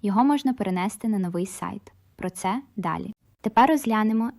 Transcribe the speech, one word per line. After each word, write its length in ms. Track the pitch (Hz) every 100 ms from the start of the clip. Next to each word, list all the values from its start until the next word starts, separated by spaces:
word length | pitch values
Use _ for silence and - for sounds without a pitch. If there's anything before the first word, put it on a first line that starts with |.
його 220 | 202 202
можна 300 | 269 294 269
перенести 540 | 254 196 180 196 - 226
на 120 | 208
новий 260 | 180 175 190
сайт. 460 | - 175 202 - _ _ -
Про 140 | 185
це 320 | - 190 233 - -
далі. 380 | 170 165 180 - _ _
Тепер 280 | 220 226 269
розглянемо, 600 | 311 233 214 214 220 233